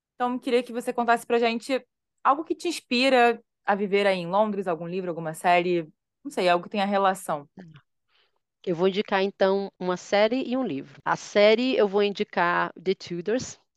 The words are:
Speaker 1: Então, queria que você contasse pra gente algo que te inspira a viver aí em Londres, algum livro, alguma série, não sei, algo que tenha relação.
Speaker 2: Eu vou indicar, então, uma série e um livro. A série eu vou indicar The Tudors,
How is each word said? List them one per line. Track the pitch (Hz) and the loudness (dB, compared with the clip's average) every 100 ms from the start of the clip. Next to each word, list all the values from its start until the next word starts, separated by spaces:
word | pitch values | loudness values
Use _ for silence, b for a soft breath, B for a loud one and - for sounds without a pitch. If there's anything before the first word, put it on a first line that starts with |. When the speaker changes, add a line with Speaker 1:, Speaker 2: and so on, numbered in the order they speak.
| _ | _
Speaker 1:
Então, | - 247 247 | -6 -6 -4
queria | 269 240 | -2 -2
que | 247 | -2
você | 233 254 | -8 -6
contasse | 240 233 233 - | -4 0 0 2
pra | 233 | 0
gente | 233 233 - 254 _ _ _ _ | 0 -2 -4 -4 _ _ _ _
algo | 240 285 | 0 0
que | 330 | -2
te | - 349 | -6 -6
inspira | - - 247 269 254 240 233 _ _ | -8 -2 2 4 6 4 2 _ _
a | - | -4
viver | 202 202 202 202 | -2 0 2 2
aí | 185 | 0
em | 170 | 0
Londres, | 196 214 196 190 | 0 0 -2 -4
algum | 160 170 | -6 -6
livro, | 185 180 | -6 -6
alguma | 165 160 | -6 -8
série, | 160 185 175 180 175 156 _ _ _ | -4 2 2 2 -2 -4 _ _ _
não | 285 | -12
sei, | - 180 | -2 2
algo | 175 | 2
que | 180 | 0
tenha | 208 | -4
relação. | 196 196 196 190 - 151 143 - 170 147 _ _ _ _ _ _ _ _ | 0 2 2 0 -6 -8 -8 -20 -20 -20 _ _ _ _ _ _ _ _
Speaker 2:
Eu | 196 165 | -6 0
vou | 190 | 0
indicar, | 190 - 196 | 0 -2 0
então, | 196 - 190 196 196 _ | -2 0 2 2 -2 _
uma | 185 180 | -4 -4
série | - 202 220 254 240 | 0 2 2 0 -2
e | |
um | 254 | -4
livro. | 240 135 - - | -4 -6 -10 -10
A | - 165 | -4 -4
série | - 208 208 220 254 254 | -2 4 6 6 2 2
eu | 208 | 2
vou | 202 | 2
indicar | 202 202 208 196 175 175 170 | 0 -2 -4 0 0 0 -2
The | - 175 | -6 -4
Tudors, | 190 - 175 175 240 247 - _ | -4 -4 -8 -4 -4 -4 -16 _